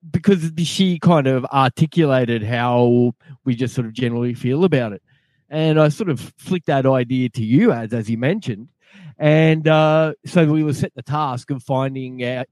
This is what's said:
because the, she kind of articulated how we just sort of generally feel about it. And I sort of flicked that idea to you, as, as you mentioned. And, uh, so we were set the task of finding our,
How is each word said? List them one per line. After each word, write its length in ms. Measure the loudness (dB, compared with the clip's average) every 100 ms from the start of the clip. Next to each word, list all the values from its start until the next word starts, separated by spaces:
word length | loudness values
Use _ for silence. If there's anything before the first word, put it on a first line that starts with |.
| -6
because 420 | -2 2 2 0
the, 100 | -4
she 340 | -6 0 0 2
kind 280 | 4 4 4
of 180 | 0 0
articulated 960 | 0 0 2 -2 2 2 2 0 -2
how 680 | -2 -2 0 2 4 4 2 -2 _ -10
we 100 | -6
just 200 | -4 -4
sort 120 | -4 -6
of 60 |
generally 420 | -4 -4 -2 -4
feel 300 | -4 -4 0
about 280 | 2 0 -2
it. 100 | -8 _ _ _ _ _
And 280 | -4 0 4
I 100 | 2
sort 200 | 2 -4
of 240 | -4 -8 _
flicked 280 | -6 -6 -2
that 200 | 0 2
idea 420 | 0 0 -2 -2
to 140 | -4
you, 280 | 0 4 4
as, 200 | 0 -4
as 160 | -6 -4
you 60 | -4
mentioned. 500 | -2 -4 -6 -10 -12 _ _ -20 -20 -2
And, 480 | 2 4 4 2 2
uh, 460 | 2 4 2 0 -4
so 220 | -2 2 2
we 160 | 2
were 100 | 0
set 220 | -2 -4
the 80 | -6
task 480 | -8 -4 -4 -6 -8
of 120 | -10
finding 600 | -4 -2 -2 -6 -12 -8
our, 200 | -6 -6 -10